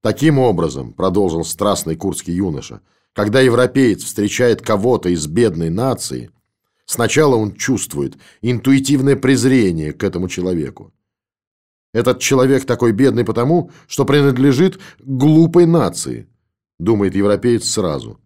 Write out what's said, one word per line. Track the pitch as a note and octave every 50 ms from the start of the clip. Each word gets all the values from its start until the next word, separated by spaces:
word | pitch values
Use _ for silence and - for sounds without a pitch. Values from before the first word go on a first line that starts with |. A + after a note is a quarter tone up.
Таким | _ A2 G#2+ - C#3 D#3+ D3+ C3+
образом, | C3 A#2+ G2+ E2 E2 D#2 B1 C#2 B1+ A1+
продолжил | - - F2 F#2+ F2 G2+ G2+ F2+ D#2+ E2 E2
страстный | E2 - - G2+ G#2 G2 F2+ - E2 E2
курдский | D#2+ - G2 D#2+ - - - F2
юноша, | F2+ G2+ F#2 D2+ C2+ - - - - _ _ _ _ _ _ _
когда | - C3 A#2+ A2 C3+
европеец | C3 B2+ A#2 A#2 B2+ B2 - C#3 C3+ A#2+ G2 - -
встречает | - - - G#2 G#2 - - C3 A#2+ A2+ -
кого-то | - - A2+ G2+ G2 B2 B2 G#2+ - F2+
из | F2 E2 D2
бедной | D2+ D#2 F2+ A#2 G#2+ E2 D#2+ E2 E2
нации, | E2 G2 B2 C3 B2 - - - C#2 B1 A#1+ - _ _ _ _ _ _ _ _ _ _ _
сначала | - - - A#2 A2+ - D3+ D#3 C#3+ B2+
он | A2+ A2 G#2+ A2
чувствует | - - - C3 G2+ - - - C#2+ C#2 - - - _ - _ _
интуитивное | - A#2 B2 A2+ A2+ C3 C3+ C3+ C3+ - D3+ C3+ C3 C#3 C#3
презрение | - - B2+ C3+ A#2+ A2+ C3 C3 C3 A2 F#2 E2+ D#2+ D#2 D2+ D2
к | - -
этому | G2 D#2+ F2 F#2
человеку. | F2+ - - F2+ F#2 F2+ E2 D2 C2+ - - - - _ _ _ _ _ _ _ _ _ _ _ _ _ _ _ _ _ _ _ _ _
«Этот | A2+ A2 B2+ B2 -
человек | - - C#3+ C3 B2+ C3 C#3 C3 C3+
такой | - B2 A2 B2 A#2
бедный | A2 G2 C3 C3+ A2+ A2+ A#2
потому, | A2 A2 A#2 A#2+ C3+ E3 F3 D3 - - - _
что | _ - - C3+
принадлежит | A2+ C3+ D3 C#3 C#3 B2+ B2 C3 C#3+ C3 C3+ F3+ F#3+ F#3
к | - - - - _ _
глупой | C3 C3+ B2+ C3 D3+ D#3 D#3+ E3 D#3+ E3 F3+ F3
нации», | E3 E3 E3+ B2 F2 - - - C2+ B1 A1+ G#1 _ _ _ _ _ _ _ _ _ _ _
думает | E2+ F#2+ A2+ G2+ G2+ F#2+ E2
европеец | G2 G2 G2+ G#2 G2 G#2 B2 A#2+ A2 - -
сразу. | - A2 G2 E2+ D2 C2+ A#1 A1 G#1+ _ _